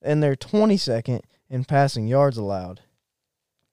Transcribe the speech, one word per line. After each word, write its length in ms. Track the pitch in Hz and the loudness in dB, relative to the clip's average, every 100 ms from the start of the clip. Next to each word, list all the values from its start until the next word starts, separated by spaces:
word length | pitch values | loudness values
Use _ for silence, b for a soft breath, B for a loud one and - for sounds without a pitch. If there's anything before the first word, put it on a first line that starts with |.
and 180 | 135 151 | -2 0
they're 140 | 147 | 0
twenty-second 840 | 135 - 208 214 196 - 113 113 123 - _ _ | -2 -2 2 2 2 0 -4 -2 -6 -8 _ _
in 160 | 131 | -8
passing 440 | 127 143 139 123 110 | 0 2 2 0 0
yards 280 | 135 143 117 | 2 2 0
allowed. 440 | 101 95 90 95 _ _ _ _ _ _ _ _ _ | -4 -6 -8 -14 _ _ _ _ _ _ _ _ _